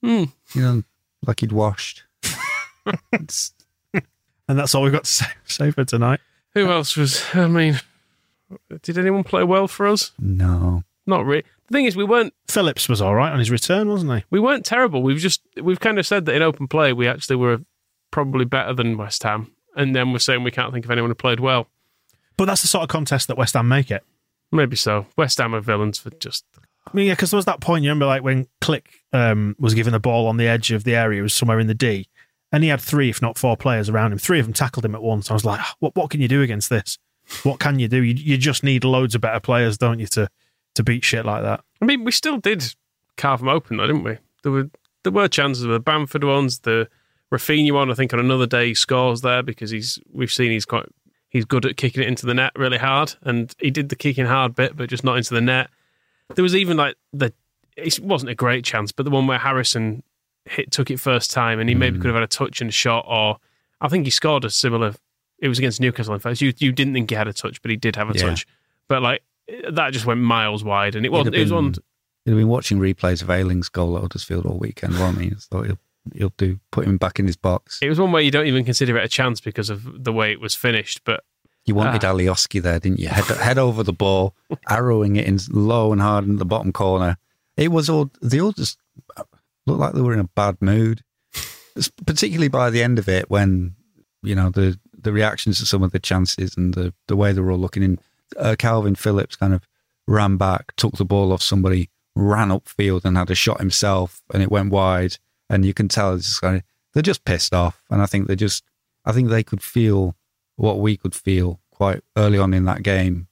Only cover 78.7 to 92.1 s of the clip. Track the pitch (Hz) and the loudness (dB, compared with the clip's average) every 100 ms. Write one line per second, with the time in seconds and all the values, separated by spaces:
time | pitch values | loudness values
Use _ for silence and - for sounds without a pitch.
78.7 | 120 131 117 107 - 131 117 - 104 104 | 0 0 0 -2 -2 -2 -2 -8 -8 -6
79.7 | 101 117 - 123 113 107 107 110 - 123 | -8 -12 -10 -4 -2 0 -2 -6 -2 0
80.7 | 113 104 - - 113 _ _ _ _ - | 0 -2 -8 -4 -4 _ _ _ _ -2
81.7 | 101 110 117 98 95 90 90 - 101 87 | 0 2 0 0 2 2 0 -2 -2 0
82.7 | 85 95 95 85 90 - - - 131 131 | 0 0 -2 -2 -2 -2 0 0 2 2
83.7 | 110 101 92 98 95 95 - _ 160 - | 0 -2 0 2 2 0 -4 _ -12 -4
84.7 | 107 123 113 104 101 - 98 101 104 104 | -2 2 2 2 2 2 0 0 0 2
85.7 | 120 110 104 101 104 101 101 92 110 98 | 2 2 2 2 0 0 -2 0 -2 -2
86.7 | 92 98 92 90 87 _ _ _ - 156 | -2 0 2 0 -2 _ _ _ -2 0
87.7 | 165 151 156 143 _ 120 131 190 202 131 | 2 2 0 0 _ 0 2 2 -2 -6
88.7 | - _ - _ - - _ _ _ - | -8 _ -20 _ -18 -18 _ _ _ -4
89.7 | 135 143 - 123 113 92 - 101 92 95 | 0 0 0 0 0 -2 0 -2 0 2
90.7 | 107 113 113 _ _ _ - - - - | 2 2 0 _ _ _ -14 -14 -16 -18
91.7 | - - _ - | -8 -8 _ -4